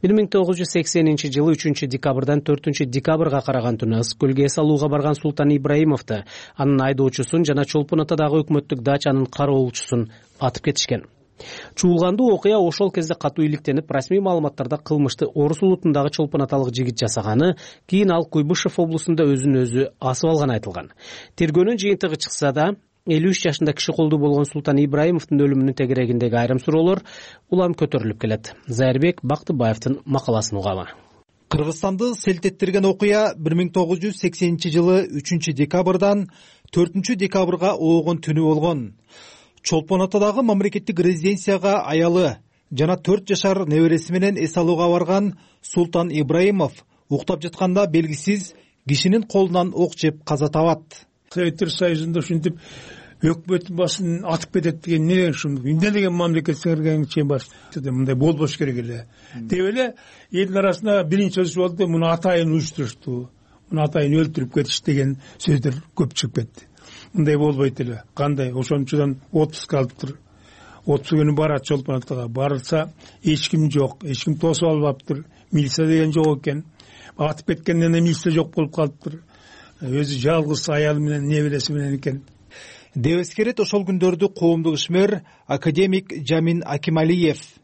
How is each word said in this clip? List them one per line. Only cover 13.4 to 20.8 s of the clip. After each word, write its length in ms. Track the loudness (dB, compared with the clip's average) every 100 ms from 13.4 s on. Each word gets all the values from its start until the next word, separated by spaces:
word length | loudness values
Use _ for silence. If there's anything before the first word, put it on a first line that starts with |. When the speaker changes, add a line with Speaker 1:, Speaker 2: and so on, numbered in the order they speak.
Speaker 1:
иликтенип, 480 | 0 0 0 -2 0
расмий 300 | -4 0 0
маалыматтарда 560 | 2 0 0 -4 -6 -6
кылмышты 480 | -2 0 0 0 -4
орус 360 | 0 0 2
улутундагы 480 | 2 2 2 2 0
Чолпон 340 | 0 -2 0
Аталык 300 | 0 0 0
жигит 240 | -2 -4 -2
жасаганы, 600 | -2 -2 0 2 2 0 -8 -20 _
кийин 280 | 2 4
ал 100 | 2
Куйбышев 560 | 0 0 0 0 -2 -2
облусунда 460 | -2 -2 0 2 4
өзүн 320 | 4 2 2 2
өзү 240 | 0 -2 _
асып 300 | -4 0 0
алганы 240 | 2 2
айтылган. 400 | -2 -4 -10